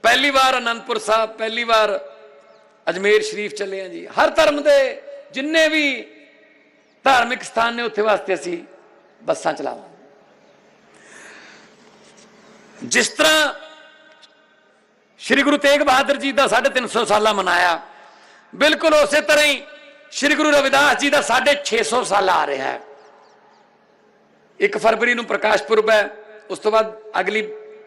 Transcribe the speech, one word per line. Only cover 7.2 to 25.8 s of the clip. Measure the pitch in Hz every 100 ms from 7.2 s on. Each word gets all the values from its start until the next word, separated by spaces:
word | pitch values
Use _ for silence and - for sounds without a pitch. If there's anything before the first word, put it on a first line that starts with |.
| 233 247
ਸਥਾਨ | - - 233
ਨੇ, | 233
ਉੱਥੇ | 233 220
ਵਾਸਤੇ | 214 208 196
ਅਸੀਂ | 180 170 170 - - _ _ _ _
ਬੱਸਾਂ | 160 160 170
ਚਲਾਵਾਂਗੇ। | 143 135 117 - - - _ _ _ _ _ _ _ _ - - - - - - - - _ - _ - - - _ - - - -
ਜਿਸ | 247 247 220
ਤਰ੍ਹਾਂ | - 311 311 294 - - - - _ - _ - _ _ _ _ _ _ _ _ _
ਸ਼੍ਰੀ | - 269
ਗੁਰੂ | 277 294
ਤੇਗ | 285 285
ਬਹਾਦਰ | 294 254 277 277
ਜੀ | 269
ਦਾ | 262 262
ਸਾਢੇ | 226 262
ਤਿੰਨ | 262 240
ਸੌ | 220
ਸਾਲਾ | 226 208 220
ਮਨਾਇਆ, | 202 185 175 180 165 - - - _ - - _
ਬਿਲਕੁਲ | - 302 311 330
ਉਸੇ | 302 277 294
ਤਰ੍ਹਾਂ | 302 294 302
ਹੀ | 269 - - - - -
ਸ਼੍ਰੀ | - 285
ਗੁਰੂ | 302 302
ਰਵਿਦਾਸ | 285 269 269 285 247
ਜੀ | 285
ਦਾ | 285
ਸਾਢੇ | - 247 285 285
ਛੇ | - 226
ਸੌ | 214 240
ਸਾਲਾ | 220 202 190
ਆ | 165 143
ਰਿਹਾ | 135 131
ਹੈ। | 123 - - - - _ _ _ _ _ _ _ _ _ _ _ _ _ _
ਇੱਕ | 202 214
ਫਰਵਰੀ | 220 226 240
ਨੂੰ | 240
ਪ੍ਰਕਾਸ਼ | 233 208 214 208
ਪੁਰਬ | - 220